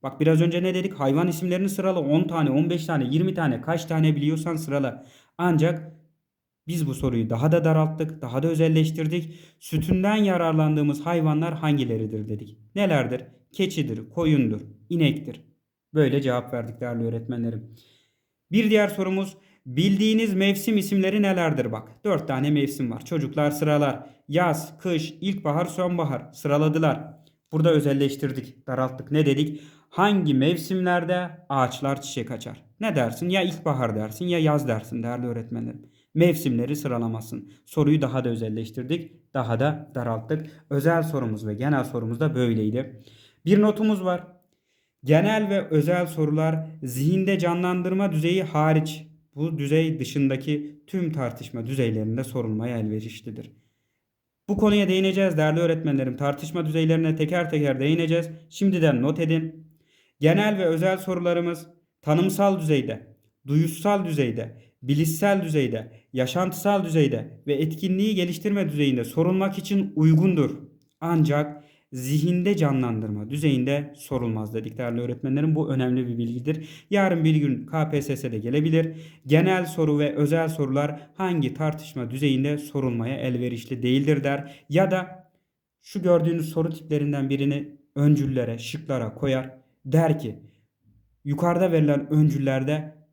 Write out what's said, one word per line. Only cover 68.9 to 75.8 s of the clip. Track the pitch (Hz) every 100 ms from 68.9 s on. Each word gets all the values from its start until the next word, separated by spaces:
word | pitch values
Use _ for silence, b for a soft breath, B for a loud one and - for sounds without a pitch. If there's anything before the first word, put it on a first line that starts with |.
| 127
sorulmak | 113 - 170 185 190 190
için | - 202 - -
uygundur. | 156 160 190 165 131 - - _ _ _
Ancak | 165 170 151 147 147 - B B B
zihinde | 127 127 151 165 180 180 190
canlandırma | 151 135 127 113 110 104 107
düzeyinde | 143 151 131 127 143 143 -
sorulmaz | - 131 120 110 107
dedik | 113 110 117
değerli | 123 117
öğretmenlerim. | 120 120 135 135 156 156
Bu | 151
önemli | 135